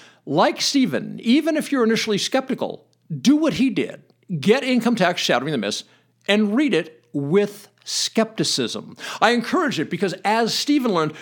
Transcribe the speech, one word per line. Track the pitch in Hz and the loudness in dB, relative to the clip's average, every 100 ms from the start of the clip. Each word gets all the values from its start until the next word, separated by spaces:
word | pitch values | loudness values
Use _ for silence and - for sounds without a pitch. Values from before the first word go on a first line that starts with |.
| - _ - | -20 _ -2
like | 147 262 - | 2 2 2
Stephen, | - 277 226 117 107 110 | 0 2 0 -2 -6 -4
even | 226 277 311 311 | 2 2 2 -2
if | - | -2
you're | 269 | 0
initially | 226 220 220 202 | 2 2 0 -2
skeptical, | - 262 - 220 95 - _ _ - 147 | 0 -2 -2 -4 -6 -8 _ _ -10 0
do | 170 | 4
what | 302 320 | 4 4
he | 160 254 | 2 0
did. | 170 113 - _ _ - 165 | 0 -4 -8 _ _ -8 -2
Get | 190 262 | 2 2
Income | 262 247 233 | 2 0 2
Tax | 240 175 170 | 2 2 2
Shattering | - 127 139 | 0 0 0
the | 139 | -2
Myths | 101 - - _ _ _ - | -2 -4 -10 _ _ _ 0
and | 208 208 | 2 2
read | 226 294 | 2 2
it | 196 170 - _ | 0 -2 -10 _
with | 147 139 196 202 - - _ - | -6 0 2 0 -4 -20 _ -8
skepticism. | - - - 220 - 107 - 113 104 - - - - | -6 -2 0 -2 -2 -2 -2 -4 -6 -12 -16 -14 0
I | 208 | 2
encourage | 240 233 359 294 165 | 2 0 0 0 -2
it | 143 | -4
because, | 175 196 - | -4 -4 -4
as | 196 220 226 | -2 0 0
Stephen | - - 294 247 | -2 0 0 2
learned, | 175 156 - | 0 -2 -6